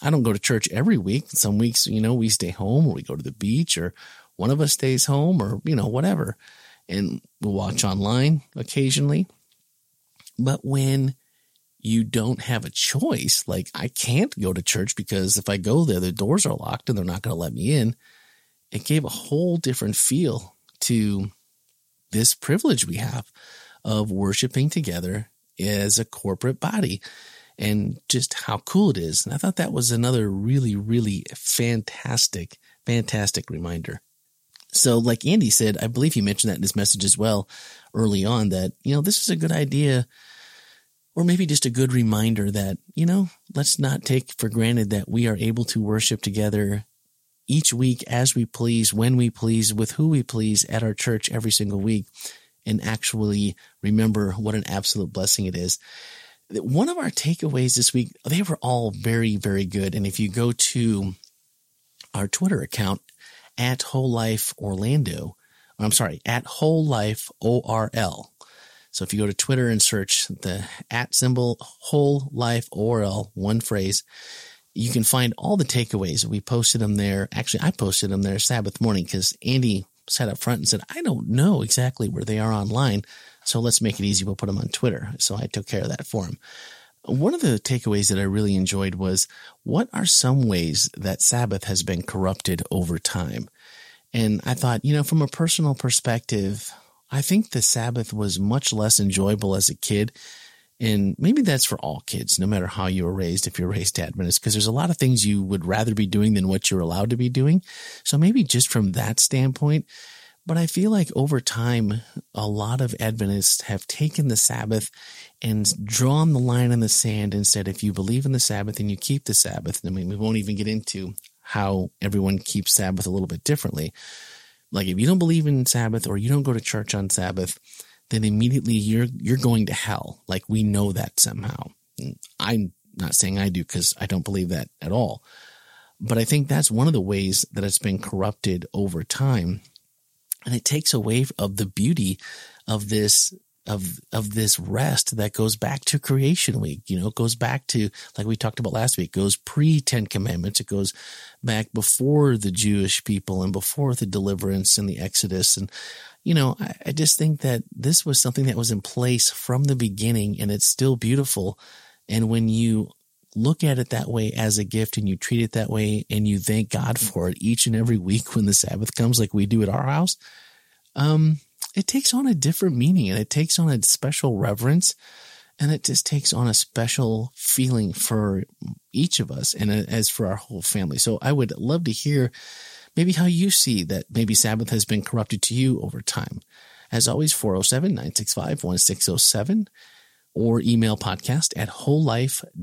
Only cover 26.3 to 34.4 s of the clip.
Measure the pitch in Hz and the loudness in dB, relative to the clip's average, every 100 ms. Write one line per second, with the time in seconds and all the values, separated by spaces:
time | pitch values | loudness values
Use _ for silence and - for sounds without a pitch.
26.3 | 92 123 - 165 214 185 98 - - - | -2 -2 -2 -2 0 -2 -4 -10 -20 -20
27.3 | - - - 107 104 101 - - 127 127 | -20 -20 -6 -2 0 -2 -4 -2 -2 -2
28.3 | - - 104 - 185 202 98 82 78 - | -6 -6 -6 0 2 4 2 -2 -2 -2
29.3 | 143 185 185 170 151 120 117 120 127 104 | -2 -2 -2 -2 0 0 2 2 2 0
30.3 | 95 107 139 123 101 104 120 107 98 - | 0 0 2 2 -2 0 0 0 -2 -6
31.3 | - - - 117 117 107 - - 120 - | -10 -4 0 0 0 -4 -8 -4 0 0
32.3 | 92 82 - _ _ - 120 110 110 101 | -2 -10 -14 _ _ -2 0 0 -2 -2
33.3 | - - 80 85 85 80 - _ _ _ | -2 -6 -8 -6 -6 -8 -12 _ _ _
34.3 | _ | _